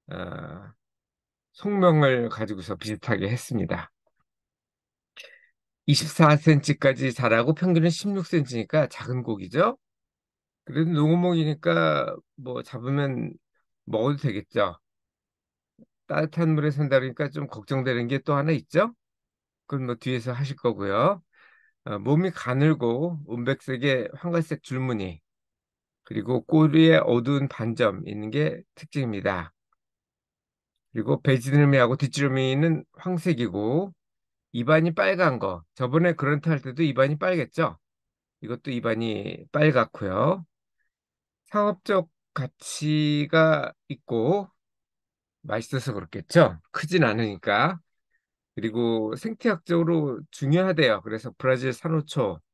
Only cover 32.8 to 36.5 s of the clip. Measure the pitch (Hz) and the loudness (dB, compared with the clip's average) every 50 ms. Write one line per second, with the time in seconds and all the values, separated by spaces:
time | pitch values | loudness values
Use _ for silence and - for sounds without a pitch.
32.8 | - _ _ - - 185 180 165 - 180 156 117 120 98 87 101 107 113 135 165 | -4 _ _ -12 -8 -6 -6 -2 -2 -2 0 0 -2 -2 -2 -2 -2 0 0 -2
33.8 | 196 196 - _ _ _ _ _ _ _ _ _ _ _ - 120 120 135 156 160 | -2 -4 -8 _ _ _ _ _ _ _ _ _ _ _ -8 -4 0 2 4 4
34.8 | 160 175 165 - 196 190 196 175 180 156 127 110 98 98 90 85 82 _ _ - | 4 2 0 0 0 0 2 2 2 2 0 0 -4 -6 -6 -8 -12 _ _ -6
35.8 | 127 123 135 165 170 175 160 - 147 139 151 147 - 165 | -4 0 0 2 2 2 0 0 -2 -2 -2 0 0 -2